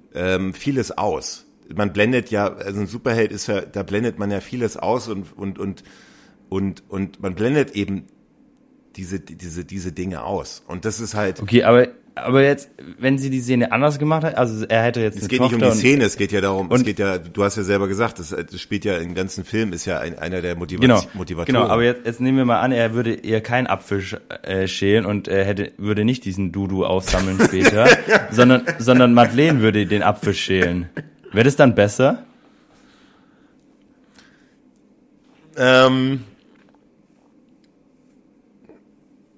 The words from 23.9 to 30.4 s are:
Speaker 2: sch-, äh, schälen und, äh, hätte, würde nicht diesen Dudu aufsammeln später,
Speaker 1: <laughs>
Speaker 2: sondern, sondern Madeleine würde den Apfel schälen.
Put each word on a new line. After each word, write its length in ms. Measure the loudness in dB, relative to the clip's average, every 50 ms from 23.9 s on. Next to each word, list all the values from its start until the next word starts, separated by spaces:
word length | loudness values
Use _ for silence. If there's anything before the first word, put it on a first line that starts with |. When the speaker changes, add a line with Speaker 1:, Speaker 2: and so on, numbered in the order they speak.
| -4 -4
Speaker 2:
sch-, 200 | -4 -6 -12 -14 -12 -14 -16 -14 -8
äh, 240 | -6 -4 -2 -2 -4
schälen 380 | -4 -2 2 4 4 4 2
und, 220 | 0 -4 -4 -4 -2
äh, 180 | 0 0 0
hätte, 260 | 0 0 -2 -4 -8 -8 -8
würde 260 | -4 -4 -2 0 0
nicht 220 | 0 0 -2 -4
diesen 260 | -8 -6 -4 -4 -4
Dudu 320 | -4 -4 -4 -4 -2 -2 0
aufsammeln 560 | 0 0 0 0 0 -2 0 0 0 0 2 2
später, 420 | 2 2 2 2 2 4 6 6 6 6 4 4 0
Speaker 1:
<laughs> 220 | 0 0 0 0
Speaker 2:
sondern, 320 | 2 4 6 6 6 4 2 -2 -6 -2
sondern 340 | 2 4 6 8 8 8 8
Madeleine 480 | 8 6 6 6 4 4 4 4 4
würde 240 | 4 4 4 2 0
den 160 | 0 0 2
Apfel 320 | 2 0 0 0 -2 -2 -2
schälen. 560 | -2